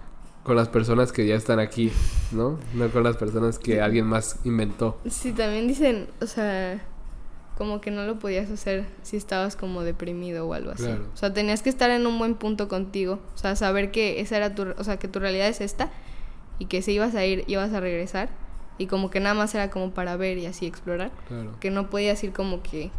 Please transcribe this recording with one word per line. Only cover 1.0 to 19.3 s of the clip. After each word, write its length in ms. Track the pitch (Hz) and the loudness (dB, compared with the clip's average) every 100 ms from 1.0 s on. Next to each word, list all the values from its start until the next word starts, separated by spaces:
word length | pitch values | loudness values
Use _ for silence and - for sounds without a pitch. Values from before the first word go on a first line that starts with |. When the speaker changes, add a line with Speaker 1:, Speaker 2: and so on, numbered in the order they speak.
| 123 | 6
Speaker 1:
que 160 | - 104 | 4 4
ya 80 | |
están 240 | 110 110 113 | 4 4 4
aquí, 320 | 107 120 113 - - - - | 2 2 4 6 4 4 2
¿no? 280 | 110 123 156 120 | 2 0 0 -2
No 140 | 120 117 | 0 2
con 120 | 120 | 4
las 140 | 117 113 | 4 4
personas 420 | 107 110 117 113 | 2 2 2 2
que 160 | - 107 | 2 4
Speaker 2:
Ujú. 60 | |
Speaker 1:
alguien 240 | 104 113 110 | 6 4 4
más 320 | 113 110 - | 2 0 -2
inventó. 540 | 127 113 107 104 113 110 233 | 2 2 2 2 0 -2 -4
Speaker 2:
Sí, 240 | - 254 | -4 -2
también 340 | 233 220 214 233 | 0 0 2 0
dicen, 400 | 269 285 220 180 - | 4 4 4 -2 -6
o 60 | 240 | -4
sea, 540 | - 208 190 185 196 - - - - - - - - | 0 0 0 -2 -4 -8 -8 -10 -8 -10 -10 -6 -4
como 220 | 208 208 | -2 -4
que 100 | 208 | -4
no 140 | 202 | -4
lo 140 | 202 220 | -4 -4
podías 320 | 202 190 208 | -2 -2 -2
hacer 340 | 214 202 190 202 - | -4 -2 -2 -2 -8
si 140 | - 208 | -6 -6
estabas 400 | - 190 196 - | -2 -2 -2 -2
como 260 | 190 180 | -4 -2
deprimido 640 | 170 175 175 175 180 170 165 | -2 -2 -4 -6 -6 -4 -4
o 80 | |
algo 160 | 110 - | -4 -4
así. 120 | - | -4
Speaker 1:
Claro. 200 | 120 214 - | -2 -2 -4
Speaker 2:
O 40 | - | -2
sea, 160 | 202 | -2
tenías 300 | 196 208 214 | 2 2 2
que 80 | 262 | 2
estar 200 | 262 240 | 4 4
en 160 | 240 240 | 4 2
un 120 | 226 | 2
buen 160 | 226 | 0
punto 340 | 226 214 214 202 | 0 -2 -2 -2
contigo. 500 | 190 196 196 185 196 - | -2 -4 -2 -2 -4 -6
O 40 | - | -4
sea, 180 | 196 196 | -2 2
saber 340 | 202 196 196 | 2 2 2
que 300 | 202 214 - | 2 2 0
esa 160 | 202 214 | 0 0
era 180 | 208 | 0
tu, 120 | 202 190 185 | 0 -4 -4
o 80 | |
sea, 120 | 208 196 | -2 -2
que 100 | 190 | -2
tu 100 | 190 | -2
realidad 300 | 196 190 202 | 0 2 2
es 120 | 233 | 0
esta 300 | 202 - - - - - - - - - | -4 -2 -4 -4 -10 -8 -8 -8 -8 -6
y 80 | - | -2
que 160 | 185 | -2
si 100 | 190 | 2
ibas 220 | 208 226 220 | 2 2 2
a 80 | |
ir, 200 | 190 185 - | 2 0 0
ibas 240 | 196 202 | 0 0
a 80 | 214 | 0
regresar. 480 | 185 170 196 190 233 - - - - - | -2 -2 -2 -4 -4 -4 -8 -8 -10 -6
Y 100 | 190 | -2
como 220 | 196 190 | 0 0
que 100 | 190 | 2
nada 140 | 202 | 2